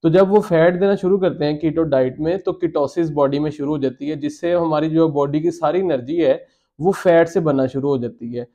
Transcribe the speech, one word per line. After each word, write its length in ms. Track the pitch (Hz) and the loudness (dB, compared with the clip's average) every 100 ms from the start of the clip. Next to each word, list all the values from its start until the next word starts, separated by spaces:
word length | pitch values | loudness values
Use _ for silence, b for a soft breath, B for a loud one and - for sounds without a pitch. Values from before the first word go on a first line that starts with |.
तो 60 | 165 | 2
जब 200 | 170 190 | 4 4
वो 100 | 208 | 2
फैट 340 | 202 165 170 | 2 2 4
देना 220 | 180 196 196 | 2 0 0
शुरू 220 | 185 196 | 0 2
करते 280 | 185 147 147 | 0 0 -2
हैं 140 | 151 | 0
कीटो 240 | 160 151 | -2 0
डाइट 360 | 160 135 127 - | 0 2 0 -2
में, 200 | 156 185 | -4 -2
तो 140 | 185 | -4
कीटोसिस 560 | 180 165 151 139 175 165 | -4 -4 -2 -2 -2 -2
बॉडी 300 | 147 139 139 | 0 0 0
में 120 | 151 | -4
शुरू 200 | 147 143 | -4 -4
हो 60 | 156 | -2
जाती 320 | 131 123 143 | -4 -4 -8
है, 60 | 151 | -6
जिससे 380 | 143 147 170 | -8 -6 -2
हमारी 360 | 175 165 151 156 | 0 0 0 0
जो 200 | 160 160 | 2 2
बॉडी 320 | 143 139 151 | 0 0 0
की 100 | 165 | -2
सारी 280 | 170 151 175 | -2 -2 0
एनर्जी 360 | 190 139 120 170 | 0 -2 -2 0
है 300 | 151 147 b b b _ | 0 0 b b b _
वो 100 | 160 | -2
फैट 360 | 190 185 165 165 | 0 4 4 4
से 120 | 185 | 2
बनना 280 | 160 139 131 | 0 0 0
शुरू 220 | 135 139 | -2 0
हो 80 | 139 | -2
जाती 360 | 120 113 117 | -2 -8 -10
है 140 | 120 120 | -8 -10